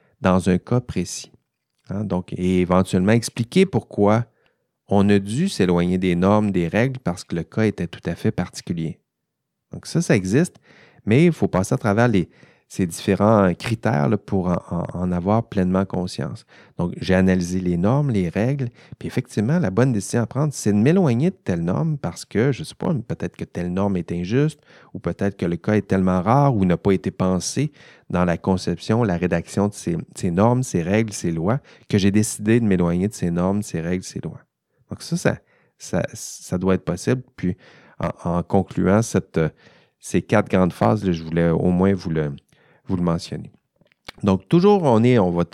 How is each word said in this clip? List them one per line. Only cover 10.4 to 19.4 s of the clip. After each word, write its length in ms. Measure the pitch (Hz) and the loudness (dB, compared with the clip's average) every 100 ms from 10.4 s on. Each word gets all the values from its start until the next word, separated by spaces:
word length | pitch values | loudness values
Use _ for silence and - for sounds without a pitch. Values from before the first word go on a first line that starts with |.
| 175 - _ _ - _ - | 0 -4 _ _ -20 _ 0
mais 200 | 117 175 | 4 4
il 60 | |
faut 140 | 156 - | 2 0
passer 280 | 90 95 | 0 0
à 40 | 123 | -2
travers 300 | 110 101 123 | 0 2 4
les, 200 | 101 82 _ - _ _ | 2 0 _ -20 _ _
ces 140 | - 92 | -4 -4
différents 640 | 80 - 92 101 110 95 | -2 -2 2 6 6 4
critères 560 | 85 - 117 110 73 71 | 2 -4 -2 0 0 0
là, 80 | 110 | 0
pour 300 | - 98 87 | -2 -4 -2
en, 160 | 87 - | -4 -4
en, 140 | 85 - | -8 -6
en 180 | 85 90 | -6 -4
avoir 380 | 87 87 110 110 | -2 0 0 0
pleinement 360 | - 90 92 | -2 0 0
conscience. 640 | 95 92 90 - 67 - - - - - | -2 -4 -6 -6 -8 -10 -18 -20 -20 -6
Donc, 160 | 87 - | -6 -6
j'ai 160 | - 92 | 0 4
analysé 420 | 92 92 87 90 | 4 2 0 -2
les 180 | 90 87 | -2 0
normes, 360 | 95 135 143 | 2 2 0
les 160 | 107 87 | 0 -2
règles, 400 | 92 117 143 120 - - - | 0 -2 -2 -6 -8 -20 -14
puis 120 | - | -8
effectivement, 500 | - - - | -6 -6 -4